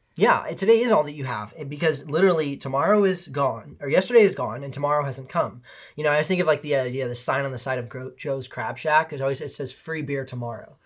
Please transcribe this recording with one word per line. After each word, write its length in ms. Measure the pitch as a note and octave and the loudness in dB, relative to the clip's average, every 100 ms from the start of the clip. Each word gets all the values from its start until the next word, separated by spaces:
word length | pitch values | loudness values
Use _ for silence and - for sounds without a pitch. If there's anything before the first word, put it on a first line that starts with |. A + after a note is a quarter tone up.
| _ - | _ 2
Yeah, 300 | A3+ C3 - | 4 4 0
it, 120 | - | 0
today 220 | G3 A3+ | 4 4
is 120 | B3 | 6
all 100 | F3+ D3 | 2 2
that 80 | |
you 100 | D3+ | -4
have, 320 | C3 A2 G#2 - | -6 -6 -8 -10
and 140 | C#3 | -10
because 360 | D3 E3 C3+ - | -2 0 0 -2
literally 480 | D#3 F#3+ D#3+ D3 C#3 | 2 4 4 0 -4
tomorrow 480 | C3+ C3+ E3 G#3 | -4 0 2 4
is 240 | G3 F3+ D3 | 4 0 -4
gone, 480 | C#3 C#3 A2+ B2+ - | -2 -2 -2 -10 -10
or 80 | C#3+ | 2
yesterday 320 | D#3+ F#3+ A#3+ | 2 6 6
is 140 | G3 C#3 | 6 4
gone, 280 | A#2 A#2+ | -4 -4
and 80 | C#3 | -8
tomorrow 320 | C3+ D3 D3 C#3 | -4 0 0 0
hasn't 220 | B2+ C3 | -4 -4
come. 360 | E3+ B2 A#2+ - - - - | -2 -2 -4 -20 -20 -14 -2
You 80 | |
know, 80 | D3+ | 2
I 20 | |
always 140 | D3+ D#3 | 2 2
think 120 | F3+ | 2
of, 60 | D#3 | 2
like, 160 | D3 | 2
the 140 | D3 C#3 | 2 0
idea, 320 | B2+ C3 B2+ | 0 -2 -4
the 80 | A#2+ | -4
sign 300 | - C3+ C#3 | -2 -2 -2
on 60 | |
the 60 | B2 | -4
side 220 | C3+ B2+ | -4 -4
of 100 | A#2 | -6
Gro-, 220 | C3 C3 - | -10 -12 -8
Joe's 320 | D3+ C3+ B2+ | -6 -6 -6
Crab 300 | - A2+ B2 | -8 -8 -4
Shack. 340 | D#3 D3+ D#3+ | 2 2 2
It 100 | C#3 | -2
always, 200 | C3+ C3 | -4 -4
it 60 | D3 | -6
says, 260 | - C3 | -8 -10
"Free 300 | - - D#3+ | -10 -8 -8
beer 200 | C#3+ C#3 | -6 -6
tomorrow," 520 | C3 B2 A#2+ A2 - _ | -6 -8 -8 -10 -14 _